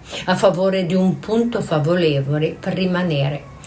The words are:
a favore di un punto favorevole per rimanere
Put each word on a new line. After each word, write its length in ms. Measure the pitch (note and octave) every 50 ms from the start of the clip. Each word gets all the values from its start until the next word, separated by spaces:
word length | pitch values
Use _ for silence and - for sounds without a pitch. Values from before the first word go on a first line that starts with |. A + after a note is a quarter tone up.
| - - - - -
a 100 | - F#3
favore 520 | F#3 - G3 F3 E3 F#3+ F#3+ F#3+ F#3+ F#3 E3
di 80 | F#3+
un 240 | F#3+ F#3 F#3 D#3+ C#3
punto 420 | - - G#3+ A#3 A#3+ A#3 - G#3+
favorevole 920 | - - E3 D3+ C#3+ D#3 F3 F3+ E3+ D#3 C#3+ C#3 C3+ C3+ D3 D3+ D#3 D#3+ E3 -
per 140 | - F#3+ F3
rimanere 760 | E3 F#3+ F#3 F3+ F3 F#3 F3 D#3 C#3 C#3 D3 D3 C#3 - - - - -